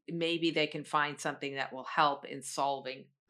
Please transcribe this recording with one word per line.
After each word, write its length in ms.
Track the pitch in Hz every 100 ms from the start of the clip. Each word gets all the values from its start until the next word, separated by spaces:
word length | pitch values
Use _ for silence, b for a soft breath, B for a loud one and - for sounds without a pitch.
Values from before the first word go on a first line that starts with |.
| -
maybe 440 | 170 165 170 165
they 160 | 160 151
can 180 | 156
find 340 | 143 151 147 139
something 360 | 156 139 143
that 180 | 135 131
will 120 | 131
help 420 | 127 - 147 139 -
in 160 | 139
solving 640 | 135 - 139 135 123 135 - _